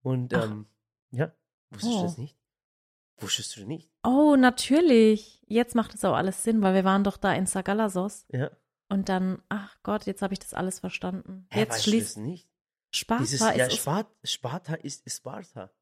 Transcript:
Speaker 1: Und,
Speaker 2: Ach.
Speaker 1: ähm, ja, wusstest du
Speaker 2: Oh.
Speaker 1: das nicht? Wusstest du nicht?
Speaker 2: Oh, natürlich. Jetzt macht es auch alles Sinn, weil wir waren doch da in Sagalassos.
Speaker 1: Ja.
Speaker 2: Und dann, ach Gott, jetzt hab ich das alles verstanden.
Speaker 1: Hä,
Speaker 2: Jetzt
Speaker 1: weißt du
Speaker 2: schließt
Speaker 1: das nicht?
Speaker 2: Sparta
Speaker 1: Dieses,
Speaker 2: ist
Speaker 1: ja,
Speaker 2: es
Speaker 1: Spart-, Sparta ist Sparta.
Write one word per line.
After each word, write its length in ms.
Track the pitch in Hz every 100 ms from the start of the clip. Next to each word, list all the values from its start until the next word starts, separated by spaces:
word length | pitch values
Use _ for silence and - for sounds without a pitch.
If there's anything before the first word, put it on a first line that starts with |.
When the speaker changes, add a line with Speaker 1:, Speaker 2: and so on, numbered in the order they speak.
Speaker 1:
Und, 320 | 131 127 123
Speaker 2:
Ach. 100 | -
Speaker 1:
ähm, 220 | 110 107 107 _ _ _ _
ja, 200 | 120 156 _ _ _ _
wusstest 260 | 196 220
du 40 | 220
Speaker 2:
Oh. 40 |
Speaker 1:
das 140 | 175 156
nicht? 200 | 143 _ _ _ _ _ _ _ _ _
Wusstest 360 | 101 - - -
du 80 |
nicht? 260 | 101 165 _ _
Speaker 2:
Oh, 320 | 226 262 302 277
natürlich. 1040 | 254 247 - 285 349 233 220 214 - _ _
Jetzt 280 | 220 240
macht 180 | 233 214
es 100 | -
auch 100 | 190
alles 280 | 123 185 -
Sinn, 180 | - 226
weil 120 | 190
wir 100 | 190
waren 200 | 190 196
doch 140 | 196 -
da 160 | 196
in 120 | 151
Sagalassos. 800 | 190 190 185 208 214 185 196 - _
Speaker 1:
Ja. 200 | 127 139 _ _ _ _
Speaker 2:
Und 200 | 196 190
dann, 320 | 185 185 185 _
ach 280 | 208 202 _
Gott, 220 | - 208
jetzt 160 | - 190
hab 100 | 196
ich 80 | 190
das 140 | -
alles 260 | - 185 -
verstanden. 680 | 185 - 180 185 - 190 -
Speaker 1:
Hä, 100 | 208
Speaker 2:
Jetzt 100 | 220
Speaker 1:
weißt 140 | 226
du 40 | 208
Speaker 2:
schließt 260 | 226 208 104
Speaker 1:
das 60 |
nicht? 260 | 113 180 _ _ _ _ _
Speaker 2:
Sparta 320 | - - 233
Speaker 1:
Dieses, 180 | 120 131
Speaker 2:
ist 140 | 220 -
Speaker 1:
ja, 80 | 127
Speaker 2:
es 80 |
Speaker 1:
Spart-, 400 | 143 - 175 226 _
Sparta 500 | - - 123 165 -
ist 340 | 160 147 - -
Sparta. 600 | - 127 202 185 - 95 _